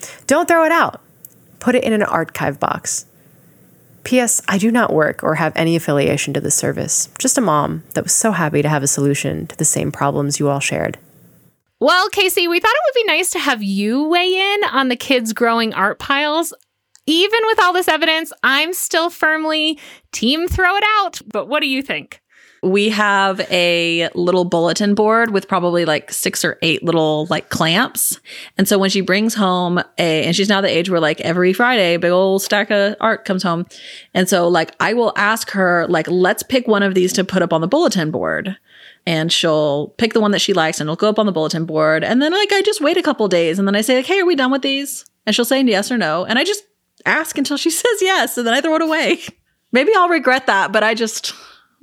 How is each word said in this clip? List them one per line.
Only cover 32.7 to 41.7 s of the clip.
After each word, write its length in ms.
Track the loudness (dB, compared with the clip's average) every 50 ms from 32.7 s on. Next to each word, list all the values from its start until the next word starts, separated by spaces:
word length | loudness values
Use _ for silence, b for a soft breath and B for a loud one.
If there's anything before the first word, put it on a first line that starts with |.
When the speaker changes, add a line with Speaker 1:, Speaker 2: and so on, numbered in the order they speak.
Speaker 3:
of 240 | 0 2 2 0 0 0
art 240 | 0 0 0 -2 -2
comes 180 | -4 -4 -2 -2
home. 220 | -2 -2 -2 -4 B B B B B B B B B -2
And 160 | -2 0 2
so, 180 | 2 2 2 4
like, 260 | 2 2 0 0 -2 -2
I 140 | -2 0 0
will 180 | 0 0 0 0 0
ask 340 | 0 0 0 -2 -4 -4
her, 340 | -2 0 2 2 2 2 2 0
like, 180 | 0 0 0 0
"Let's 340 | 0 2 2 2 2 0
pick 280 | -2 -2 -2 0 2 2
one 140 | 2 2 2
of 120 | 2 2
these 160 | 2 0 2 0
to 120 | -2 -2
put 160 | 0 0 0
up 100 | 0 2
on 80 | 0 0
the 80 | 0 0
bulletin 440 | 2 2 2 2 0 0 -2 -2
board." 440 | -2 -2 -2 -2 -2 -4 -4 -6 -10 B B B B B B B B B _
And 240 | -4 -2 -2 0 0
she'll 600 | 0 0 2 2 2 2 2 2 0 -2 -4 -6 -4 -2
pick 160 | -2 0 2
the 80 | 2
one 100 | 2 2
that 80 | 2 2
she 140 | 0 0 2
likes 260 | 2 2 2 0 -2
and 80 | -4 -6
it'll 80 | -2
go 140 | 0 0 2
up 100 | 2 2
on 60 | 0
the 80 | 0 0
bulletin 320 | 0 -2 -2 -2 -4 -4
board. 400 | -2